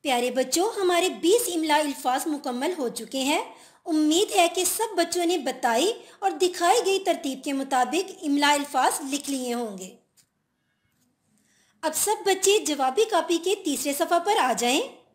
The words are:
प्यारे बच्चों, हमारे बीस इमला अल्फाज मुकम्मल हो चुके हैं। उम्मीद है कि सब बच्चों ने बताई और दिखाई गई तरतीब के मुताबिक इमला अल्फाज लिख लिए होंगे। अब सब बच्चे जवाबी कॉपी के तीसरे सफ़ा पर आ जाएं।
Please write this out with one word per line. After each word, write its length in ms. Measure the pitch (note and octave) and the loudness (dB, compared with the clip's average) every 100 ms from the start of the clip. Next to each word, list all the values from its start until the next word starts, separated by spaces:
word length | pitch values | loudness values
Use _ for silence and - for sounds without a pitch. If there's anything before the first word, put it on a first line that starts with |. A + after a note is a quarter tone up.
प्यारे 260 | D#4 B3 B3 | 0 0 0
बच्चों, 360 | A#3 B3+ E4 G#4 | 0 0 0 0
हमारे 360 | A4 F#4 F4 F4+ A3+ | 0 2 2 0 0
बीस 260 | D#4+ A#4 A#4 | 4 4 2
इमला 280 | F4 D#4 D4+ | -2 2 2
अल्फाज 480 | D4+ C4 B3+ C4 D#4+ | 2 -2 -2 -2 -2
मुकम्मल 440 | C#4+ C#4+ B3 D4+ | -4 -6 -4 -4
हो 140 | F4 A#3+ | -4 -6
चुके 280 | - A3+ C4+ | -6 -8 -4
हैं। 220 | C4 E4 A#4+ - - _ - | 0 -2 -4 -16 -20 _ -2
उम्मीद 440 | D#4 D4+ D#4+ G#4 | 0 2 2 2
है 180 | G#4 E4+ | 2 2
कि 160 | F#4 F4+ | 2 -2
सब 280 | - A4+ F4+ | -2 -2 0
बच्चों 280 | E4 F4+ E4+ | -2 0 0
ने 120 | F4+ | 0
बताई 500 | C4 B3+ A#3+ A3+ F4+ A#4+ - - | -4 -2 0 2 0 -2 -12 -4
और 100 | G4 | -4
दिखाई 460 | D#4 F4+ - F4 A#4 | 0 -2 2 4 4
गई 160 | F#4 G4 | 2 0
तरतीब 400 | F#4 E4 C#4+ C4+ | 0 -2 -4 -6
के 80 | D4 | -4
मुताबिक 560 | C#4 C4+ C4 A#3+ D#4 F#4 - | -4 0 0 2 0 -4 -8
इमला 300 | D4+ C#4+ C#4+ | -2 4 4
अल्फाज 460 | D4 C#4 C4 C#4 - | 4 2 2 2 0
लिख 240 | C#4 C#4 - | -4 -6 -4
लिए 240 | C4+ B3 | -4 -4
होंगे। 360 | A#3+ A3+ F#3+ F#3 - _ _ _ _ _ _ _ _ _ _ _ _ _ _ _ _ _ _ | -4 -4 -8 -14 -18 _ _ _ _ _ _ _ _ _ _ _ _ _ _ _ _ _ _
अब 100 | D#4 | -4
सब 280 | D#4 G4+ G#4+ G4 | -2 -2 0 0
बच्चे 320 | F#4+ F#4+ G#4 D4 | 2 4 2 0
जवाबी 380 | C#4+ C4 C4 A4 | -2 0 2 2
कॉपी 320 | F#4 E4 E4 | 2 0 -2
के 160 | F4 G4 | 0 -2
तीसरे 280 | E4 C4+ C#4+ | -2 -4 -4
सफ़ा 240 | C#4 D#4+ E4+ | -2 0 0
पर 160 | E4+ G#4+ | 2 2
आ 140 | B3+ | 2
जाएं। 280 | G#3 A#3+ C#4 C5+ - _ | 2 0 0 -2 -10 _